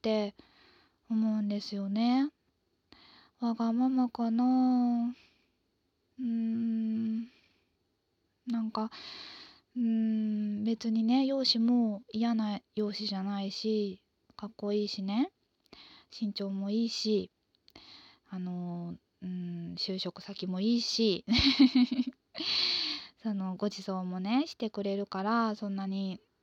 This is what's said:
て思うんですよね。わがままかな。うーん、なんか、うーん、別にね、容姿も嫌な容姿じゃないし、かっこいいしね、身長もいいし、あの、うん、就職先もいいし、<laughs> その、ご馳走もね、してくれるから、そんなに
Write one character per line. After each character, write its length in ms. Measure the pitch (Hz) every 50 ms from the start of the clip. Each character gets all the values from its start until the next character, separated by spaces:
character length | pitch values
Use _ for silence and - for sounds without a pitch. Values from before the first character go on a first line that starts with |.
| -
て 320 | 220 220 214 208 202 - - - _ _ _ _ _ _ _ _ _ _ _ _ -
思 280 | 226 220 220 220 214 214
う 40 | 208
ん 60 | 202
で 120 | 208 208
す 160 | - - 208
よ 120 | 196 196 196
ね。 420 | 202 214 233 240 247 262 277 302 - _ _ _ _ _ _ _ _ _ _ _ - - - - - - - _ _ _
わ 140 | 240 233 226
が 180 | 226 233 226 226
ま 180 | 240 254 262
ま 180 | 262 254 254 247
か 220 | - - 233 233
な。 840 | 226 233 247 254 254 254 254 254 254 247 247 240 240 240 233 240 247 - - _ _ _ _ _ _ _ _ _ _ _ _ _ _ _ _ _ _ -
う 40 | 262
ー 20 |
ん、 1040 | 233 226 226 226 226 226 226 233 226 226 226 220 220 220 220 226 220 220 226 226 233 - _ _ _ _ _ _ _ _ _ _ _ _ _ _ _ _ _ _ _ _ _ _
な 140 | 247 233 226 220
ん 80 | 220
か、 200 | - 220 220 226 - - - - - - - - - - - - - _ _ _ -
う 20 | 247
ー 40 | 240
ん、 800 | 226 226 220 220 220 220 220 214 214 214 208 214 208 208 202 208
別 240 | 226 226 220 - 233
に 140 | 220 226 220
ね、 240 | 226 247 269 269
容 180 | 262 277 269 262
姿 160 | - - 233
も 420 | 226 233 247 247 233 220 208 196 247 - -
嫌 220 | 214 233 233 233
な 260 | 220 220 208 208 - - _ _
容 180 | 214 214 208 196
姿 140 | - 214
じ 80 | 208 196
ゃ 80 | 190 190
な 200 | 196 202 196 196
い 80 | 196
し、 500 | - - - 220 220 214 208 196 185 190 _ _ _ _ _ _ _
か 100 | - -
っ 60 | 208 -
こ 160 | - - 202 208
い 120 | 208 208
い 40 | 202
し 140 | - - 190
ね、 280 | 190 202 226 285 381 - _ _ _ _ _ _ _ - - - - - - - _ - -
身 140 | 226 208 202
長 160 | - 202 196
も 220 | 196 196 196 202
い 160 | 208 226 233
い 20 | 233
し、 420 | - - - 214 214 202 185 - _ _ _ _ _ _ _ _ - - - - - - - - - _ _ _
あ 80 | 190 185
の、 560 | 180 180 180 180 175 175 175 175 170 175 175 180 _ _ _ _
う 60 | -
ん、 480 | 185 180 180 175 175 175 170 170 170 175
就 220 | 175 - - 190 185
職 240 | - 180 - - -
先 240 | - 202 - -
も 160 | 185 185 185 196
い 140 | 220 240
い 40 | 233
し、 460 | 226 - - - 226 220 185 - -
<laughs> 920 | - 226 247 - 277 262 - 277 254 - 262 247 - 247 262 247 - - _ _ _ - - - - - - - - - - 320 311 302 - - - - _ -
そ 120 | 226 208
の、 220 | 196 190 185 185
ご 120 | 180 202 208
馳 140 | - - 190
走 240 | - 190 185 185
も 120 | 180 180 185
ね、 260 | 185 202 233 262 311
し 80 | 330 -
て 160 | - 247 214
く 120 | - 208 202
れ 140 | 202 196
る 80 | 196 202
か 180 | - - 190 190
ら、 340 | 208 226 233 226 220 214
そ 120 | 214 208 202
ん 80 | 196
な 100 | 196 196
に 340 | 190 190 196 196 190 185 - _ _ _ _